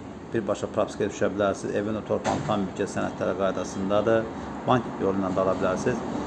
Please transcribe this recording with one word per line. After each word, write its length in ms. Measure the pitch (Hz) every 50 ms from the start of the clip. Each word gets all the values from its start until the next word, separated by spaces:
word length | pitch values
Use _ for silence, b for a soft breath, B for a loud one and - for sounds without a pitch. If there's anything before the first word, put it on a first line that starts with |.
| - - - - - - -
birbaşa 340 | 113 101 104 101 - 110 -
propiska 380 | - 110 101 - - - 113 98
düşə 220 | - - 107 95 92
bilərsiniz. 400 | 101 101 98 95 - - 104 98
Evin 200 | 104 101 107 110
o 80 | 104 98
torpağını 400 | - 110 101 - 107 104 95 -
tam 180 | - 107 101 95
mülkiyyət 240 | 90 - - 101 92 -
sənədləri 440 | 107 98 95 92 95 101 95 95 90
qaydasındadır. 840 | 95 95 95 98 92 - - 101 95 95 104 104 104 113 113 113 113 113 B B B B - - -
Bank 160 | - 127 123 - - - -
yolu 160 | 95 95 95
ilə 140 | 98 95 92 92
də 100 | 95 95
ala 120 | 95 92 -
bilərsiniz. 420 | 98 92 92 92 - 127 123 113 - - - - -